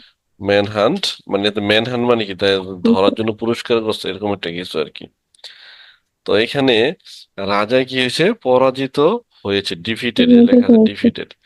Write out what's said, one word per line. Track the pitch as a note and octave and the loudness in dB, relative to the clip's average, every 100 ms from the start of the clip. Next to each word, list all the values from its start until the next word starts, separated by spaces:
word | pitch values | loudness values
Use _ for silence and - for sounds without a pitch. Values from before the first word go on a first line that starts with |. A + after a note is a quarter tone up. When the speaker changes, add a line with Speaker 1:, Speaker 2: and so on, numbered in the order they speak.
| - _ _ - | 0 _ _ -8
Speaker 1:
ম্যানহান্ট, | G2 G2+ G2+ G#2 A2 F#3+ - - - | 0 0 0 0 0 0 -6 -8 -6
মানে | G2 G#2 | -4 -2
এতে | G#2 | -2
ম্যানহান্ট | G2+ G#2+ A2+ B2 A#2+ | 0 0 0 -2 0
মানে | A#2 | 0
কি? | G2+ | -2
তাই | F2+ G2 G2 F#2 F#2 | -2 0 0 -2 -2
ধরার | F2 G#2 G2+ - | 0 2 2 0
জন্য | A2 | -4
পুরস্কার | G#2+ A2+ A#2 - A#2 | -4 -4 -4 -2 -2
করছে, | A2 G2+ F2+ | -2 -6 -8
এরকম | F#2+ G#2 | -6 -6
একটা | G2 E2+ | -6 -6
কিছু | F2 F2+ D#2+ | -10 -8 -6
আর | D2 | -6
কি। | - - _ _ _ - - - - - _ _ _ | -10 -20 _ _ _ -20 -20 -20 -20 -20 _ _ _
তো | - G2+ | -2 0
এখানে | A#2 C#3+ C3+ A2 B2+ F#3 - - - - | 0 0 2 2 2 -2 -12 -20 -18 -8
রাজা | G2 G2+ G#2 B2+ | -2 -2 0 0
কি | B2+ C3 | 0 -2
হয়েছে? | B2+ - F3 | -2 0 -2
পরাজিত | A#3 C3 B2+ C3 B2+ C3+ - D3+ A#3+ - _ | -2 0 2 2 0 -4 0 2 0 -6 _
হয়েছে, | G#2 G2+ G2 E2+ | -4 -4 -4 -8
ডিফিটেড, | E2+ A2+ A#2+ - B3 | -8 -6 -2 0 4
এই | |
যে | A#3+ | 6
লেখা | A#3+ | 6
আছে | B3 B3 | 4 6
Speaker 2:
পরাজিত | A3+ | 4
হয়েছে। | A3 | 4
Speaker 1:
ডিফিটেড। | G3+ A#3+ - - _ | 2 -2 -2 -8 _